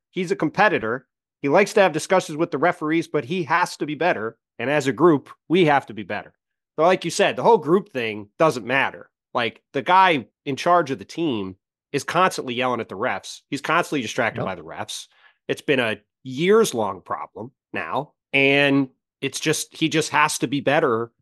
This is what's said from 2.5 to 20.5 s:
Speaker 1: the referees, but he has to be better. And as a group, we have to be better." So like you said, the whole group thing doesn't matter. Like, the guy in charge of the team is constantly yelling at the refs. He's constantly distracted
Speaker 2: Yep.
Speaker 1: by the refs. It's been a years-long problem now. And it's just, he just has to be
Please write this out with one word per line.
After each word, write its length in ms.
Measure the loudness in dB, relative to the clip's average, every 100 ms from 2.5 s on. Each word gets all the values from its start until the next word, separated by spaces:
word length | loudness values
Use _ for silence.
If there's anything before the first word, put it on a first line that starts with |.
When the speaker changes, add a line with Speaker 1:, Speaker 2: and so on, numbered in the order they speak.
Speaker 1:
the 80 | 0
referees, 480 | 0 0 -2 -2 -2
but 180 | -4
he 200 | -4 -4
has 320 | 0 0 -2 -6
to 80 | -6
be 80 |
better. 420 | -2 0 0 -4 -10 _ -6
And 100 | -2
as 180 | 0 0
a 60 |
group, 380 | 4 4 4 0 -14 0
we 160 | 2 4
have 200 | 2 0
to 80 |
be 80 | -12
better." 320 | -8 -8 -10 _ _ _ _ 2
So 60 |
like 200 | 2 2
you 60 | 0
said, 260 | 0 0 2
the 60 |
whole 160 | 2 4
group 320 | 4 0 0
thing 380 | -6 -6 -6 -6 0
doesn't 280 | 2 2 -2
matter. 440 | 0 0 -4 -18 _ _
Like, 280 | -4 -4 -6 _
the 80 | -4
guy 440 | 2 4 6 2 -4 _ -8
in 100 | -2
charge 340 | 2 2 2
of 80 | -4
the 60 |
team 520 | -8 -4 -2 -2 -6 -12 _ _ _
is 100 | -6
constantly 520 | -2 2 2 0 -6
yelling 260 | -4 -2 -2
at 80 | -6
the 80 | -6
refs. 440 | -4 -6 -10 -18 -10
He's 100 | -6
constantly 400 | 0 0 0 -4
distracted 400 | -4 -2 -2 -2
Speaker 2:
Yep. 60 | -8
Speaker 1:
by 80 |
the 80 | -10
refs. 440 | -12 -12 -12 -12 -16 _ _ _ -8
It's 140 | -6
been 200 | -2 0
a 200 | 0 -4 _ _
years-long 800 | -12 -2 4 4 4 0 -4 -6
problem 480 | -10 -10 -10 -14 -16 _ _
now. 380 | -8 -6 -6 -8 _ _
And 560 | 2 4 4 4 2 0 _ _ _
it's 200 | -8 -4
just, 360 | -4 -4 -6 -4
he 120 | -2
just 200 | 0 0
has 280 | 2 2 0
to 80 |
be 140 | -4